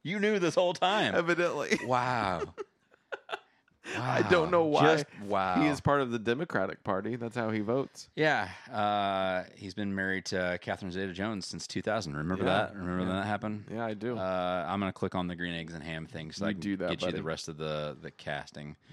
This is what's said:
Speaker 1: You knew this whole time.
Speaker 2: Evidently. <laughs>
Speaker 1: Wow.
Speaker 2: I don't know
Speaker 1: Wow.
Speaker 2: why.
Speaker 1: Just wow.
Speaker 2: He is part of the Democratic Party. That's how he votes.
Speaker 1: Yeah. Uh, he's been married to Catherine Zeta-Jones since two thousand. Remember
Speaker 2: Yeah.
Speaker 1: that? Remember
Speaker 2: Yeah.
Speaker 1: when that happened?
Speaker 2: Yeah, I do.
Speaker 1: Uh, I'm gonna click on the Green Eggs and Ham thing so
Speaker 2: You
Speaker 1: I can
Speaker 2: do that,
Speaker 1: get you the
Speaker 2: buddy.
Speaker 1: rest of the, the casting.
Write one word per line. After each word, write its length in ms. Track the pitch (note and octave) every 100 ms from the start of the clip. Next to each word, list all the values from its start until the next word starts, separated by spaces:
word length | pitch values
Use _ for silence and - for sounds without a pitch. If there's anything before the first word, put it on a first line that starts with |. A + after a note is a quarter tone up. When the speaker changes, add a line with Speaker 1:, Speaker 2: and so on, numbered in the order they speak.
Speaker 1:
You 160 | C#3 G#3
knew 180 | G#3 G#3
this 160 | F3 E3
whole 180 | F3+
time. 420 | F3+ F#3 G#3 D3+ -
Speaker 2:
Evidently. 640 | E3+ E3+ F3 C3+ C3 -
<laughs> 40 | A2+
Speaker 1:
Wow. 680 | B2 B2 B2 G2+ F2 G#4 - - _ _ _ - - - - - _ _ _ - G#2+
Speaker 2:
I 240 | B2 C3+
don't 280 | - F3+ D#3+
know 140 | F3 D#3+
Speaker 1:
Wow. 160 | D3
Speaker 2:
why. 140 | D3+ D#3
Speaker 1:
Just 100 | D3 - G2+
wow. 360 | G2 F#2+ F2+
Speaker 2:
He 60 | D3+
is 100 | C#3+
part 220 | - C#3+
of 100 | B2+
the 80 | A#2
Democratic 640 | A2 B2 E3+ G#2+ F#2+ -
Party. 320 | - F#2+ G#2+ A#2+
That's 220 | A#2 A#2
how 140 | A2
he 100 | A2
votes. 480 | G#2 B2+ C3+ - - -
Speaker 1:
Yeah. 320 | D#3 C3 F#2+ - -
Uh, 800 | A2+ G#2 G#2 G2 F#2+ F#2+ F#2 F2+ -
he's 180 | G2+
been 220 | F2+ G2+ G2
married 300 | F#2+ F#2+ -
to 340 | F#2+ F2+ F2+
Catherine 300 | - F#2+ G2
Zeta-Jones 540 | F2+ G2 F2+ G#2 G#2+ -
since 180 | E2+ -
two 140 | F#2+
thousand. 360 | G#2+ A2 F2 C#2+
Remember 260 | D#2+ F#2
Speaker 2:
Yeah. 60 | F#2 F#2 G#2+
Speaker 1:
that? 100 | G2+
Remember 260 | F2+ F2+
Speaker 2:
Yeah. 40 | F2+
Speaker 1:
when 80 | F#2+
that 100 | G#2
happened? 380 | G#2 G#2+ G#2+ -
Speaker 2:
Yeah, 140 | A2 A2+
I 80 |
do. 240 | G#2+ A2+ A#2
Speaker 1:
Uh, 480 | F#2 F#2 F2+ F2+ D#2+
I'm 120 | G2
gonna 100 | G2
click 240 | - F#2+ F#2+
on 120 | F2+
the 100 | E2+
Green 160 | F2
Eggs 200 | E2+ E2
and 80 | E2
Ham 240 | D2+ D#2+ D#2+
thing 280 | E2 D#2+
so 100 | D2+
Speaker 2:
You 60 | G#2
Speaker 1:
I 40 |
can 60 | G2
Speaker 2:
do 160 | F#2 F#2+
that, 120 | F2+
Speaker 1:
get 120 | E2
you 60 | F2+
the 40 |
Speaker 2:
buddy. 80 | E2
Speaker 1:
rest 260 | D#2 D#2+ -
of 100 | D#2
the, 380 | D#2 D2+ D2+ D2
the 100 | D#2+
casting. 640 | - - D2 - - D2 - -